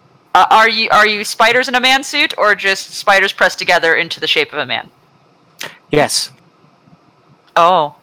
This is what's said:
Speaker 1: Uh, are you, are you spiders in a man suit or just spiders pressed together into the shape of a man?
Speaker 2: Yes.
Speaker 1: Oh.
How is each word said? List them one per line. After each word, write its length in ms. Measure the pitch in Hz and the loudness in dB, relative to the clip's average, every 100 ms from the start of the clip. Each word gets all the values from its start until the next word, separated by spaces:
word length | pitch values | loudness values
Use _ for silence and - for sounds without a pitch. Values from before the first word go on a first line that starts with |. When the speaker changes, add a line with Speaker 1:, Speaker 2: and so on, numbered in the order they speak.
| _ _ _ | _ _ _
Speaker 1:
Uh, 120 | 180 - | 0 4
are 180 | 220 226 | 4 2
you, 200 | 220 220 | 0 0
are 160 | 208 214 | 2 2
you 180 | 208 | 0
spiders 440 | 214 - 226 240 254 | -6 0 2 2 0
in 80 | 247 | -2
a 40 | |
man 220 | 254 269 | 0 0
suit 320 | 269 294 311 - | -2 -4 -4 0
or 200 | 208 196 | 0 0
just 380 | 196 196 - | -2 -4 -6
spiders 380 | - - 196 196 | -6 0 2 0
pressed 280 | - 185 - | 0 -2 0
together 340 | 180 175 165 | 0 0 2
into 240 | 151 165 - | 0 -2 -8
the 80 | 156 | -4
shape 260 | 160 139 | -2 -2
of 60 | 147 | -6
a 80 | 123 | -6
man? 240 | 113 - _ _ _ _ _ _ _ - - _ | -8 -8 _ _ _ _ _ _ _ -18 -18 _
Speaker 2:
Yes. 400 | 147 123 - - _ _ _ _ _ _ _ _ _ _ _ _ - | 0 0 -2 -6 _ _ _ _ _ _ _ _ _ _ _ _ 2
Speaker 1:
Oh. 380 | 170 185 147 - | 4 4 0 -6